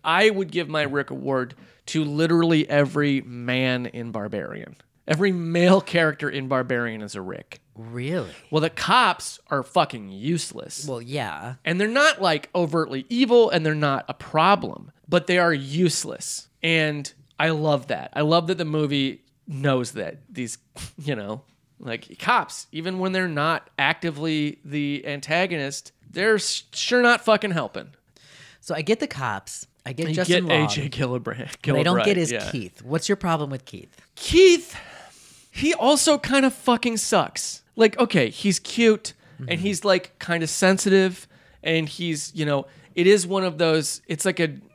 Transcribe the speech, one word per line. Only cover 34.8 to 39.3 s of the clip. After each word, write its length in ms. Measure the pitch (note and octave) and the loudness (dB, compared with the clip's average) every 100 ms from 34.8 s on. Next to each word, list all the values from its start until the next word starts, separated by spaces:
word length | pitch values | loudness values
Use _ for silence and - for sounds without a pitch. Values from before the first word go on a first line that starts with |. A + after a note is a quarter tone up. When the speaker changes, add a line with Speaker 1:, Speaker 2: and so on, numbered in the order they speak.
| - - - - - - _ | -18 -20 -20 -20 -20 -20 _
Speaker 1:
he 240 | - D4 | -4 -2
also 440 | E4+ B3 D4 D#4+ C#4+ | 2 2 4 4 2
kind 260 | - C4+ | 2 2
of 80 | C4 | 2
fucking 440 | - - A#3 A#3+ A3+ | 2 0 2 0 -2
sucks. 640 | - G3 C#3+ - - - _ | 0 0 0 -4 -10 -10 _
Like, 240 | - A3 - | 2 2 4
okay, 300 | A#3+ E3+ A#2 | 2 2 0
he's 280 | - G3+ F3+ | 0 -2 -2
cute, 540 | - - A3+ G#3+ - - _ | -2 2 4 4 -2 -16 _